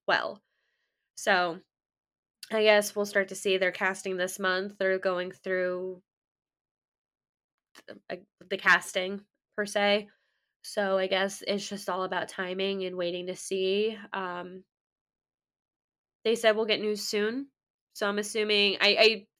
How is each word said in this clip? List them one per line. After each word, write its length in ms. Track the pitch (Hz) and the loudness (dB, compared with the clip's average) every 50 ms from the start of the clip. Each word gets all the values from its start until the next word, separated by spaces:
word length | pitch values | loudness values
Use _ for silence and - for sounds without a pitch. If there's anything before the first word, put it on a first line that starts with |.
| - | 0
well. 340 | - - - - - 202 - _ _ _ _ _ _ _ _ _ _ _ _ _ _ - | 0 0 0 0 -4 -8 -10 _ _ _ _ _ _ _ _ _ _ _ _ _ _ -14
So 420 | - - 226 196 180 180 170 165 190 - _ _ _ _ _ _ _ _ _ _ _ _ _ _ - - - | -4 2 2 4 4 2 0 -4 -8 -14 _ _ _ _ _ _ _ _ _ _ _ _ _ _ -20 -10 -4
I 120 | 220 220 214 | 0 4 6
guess 320 | 214 214 208 208 - - | 6 6 6 4 2 -2
we'll 100 | 208 208 | -4 -4
start 240 | 202 - 202 190 196 | 0 0 -2 -2 -2
to 60 | 190 | -6
see 220 | - - 202 190 | -4 0 0 2
their 140 | 185 190 180 | 2 2 0
casting 460 | 175 - 202 190 190 196 - 196 185 | 0 0 -2 -2 -2 -2 -6 -6 -2
this 220 | 180 180 185 - - | -2 -2 -4 -4 -2
month. 380 | 190 185 185 185 196 208 202 - | -2 -2 0 -2 -4 -6 -6 -2
They're 200 | 190 190 190 185 | 0 0 0 0
going 320 | 190 185 180 180 180 185 | 0 -2 -2 -2 -4 -6
through 680 | 185 - - 190 185 185 180 180 180 180 185 185 185 175 _ _ _ _ _ _ _ _ _ _ _ _ _ _ _ _ _ _ _ _ _ _ _ _ _ _ _ _ _ _ _ _ _ _ _ - - | -8 -10 -6 -4 -2 -2 0 -2 -4 -4 -6 -10 -10 -14 _ _ _ _ _ _ _ _ _ _ _ _ _ _ _ _ _ _ _ _ _ _ _ _ _ _ _ _ _ _ _ _ _ _ _ -20 -20
th-, 120 | - 104 - _ - | -20 -20 -18 _ -14
uh, 60 | - 180 - _ _ _ 180 185 | -14 -14 -14 _ _ _ -8 -6
the 80 | 196 | -6
casting 640 | 190 - 185 175 180 - - - 190 185 190 202 196 - _ _ _ _ _ - | 2 6 6 6 6 4 -2 -4 -4 -2 -4 -6 -8 -12 _ _ _ _ _ -6
per 100 | - 208 | -6 -6
se. 440 | 202 - 208 202 202 208 214 208 - _ _ _ _ _ _ _ _ _ _ - | -2 0 2 4 4 4 2 0 -6 _ _ _ _ _ _ _ _ _ _ -16
So 340 | - - 214 202 190 190 | -6 -4 -2 0 2 2
I 100 | 190 190 | 2 2
guess 360 | 185 190 185 196 196 196 - - | 2 2 0 0 -2 -4 -6 -4
it's 200 | - 202 196 196 | -4 -4 -4 -4
just 220 | - 202 202 - 196 | -6 -10 -8 -6 -4
all 140 | 180 185 185 | -4 -4 -2
about 260 | 185 185 175 170 - | -2 -2 -4 -4 -4
timing 560 | - - 185 180 185 190 190 196 196 190 185 | -6 -8 -6 -6 -4 -2 -2 -2 -2 -2 -4
and 120 | 185 180 | -6 -4
waiting 300 | 180 175 175 180 180 180 | -4 -4 -4 -4 -4 -6
to 80 | 180 185 | -8 -10
see. 640 | - - - 196 185 190 185 196 208 214 220 220 202 202 - - | -10 -8 -6 -2 0 0 0 2 2 0 -2 -2 -6 -12 -8 -8
Um, 500 | 190 190 180 175 175 175 180 185 190 - _ _ _ _ _ _ _ _ _ _ _ _ _ _ _ _ _ _ _ _ _ _ _ _ _ _ _ _ _ _ _ - | -6 -6 -6 -6 -8 -10 -10 -14 -16 -20 _ _ _ _ _ _ _ _ _ _ _ _ _ _ _ _ _ _ _ _ _ _ _ _ _ _ _ _ _ _ _ 0
they 120 | 220 233 | 0 2
said 200 | 220 - 220 208 | 4 4 4 4
we'll 100 | 220 226 | 4 2
get 160 | 214 - - | 0 0 -2
news 200 | 208 214 214 208 - | 0 -2 -4 -4 -4
soon. 440 | - 220 208 208 220 240 269 277 - _ _ _ _ _ _ _ _ - | -4 -2 0 0 0 -2 -6 -8 -10 _ _ _ _ _ _ _ _ -8
So 140 | - 214 | -4 -2
I'm 120 | 202 202 208 | -2 -2 -2
assuming, 580 | 208 208 - 220 214 214 208 202 202 202 180 - | -4 -2 -2 -2 0 2 4 4 4 4 2 4
I, 160 | 196 208 202 - | 4 4 6 8
I 280 | 220 220 220 202 - _ _ | 6 6 6 2 -8 _ _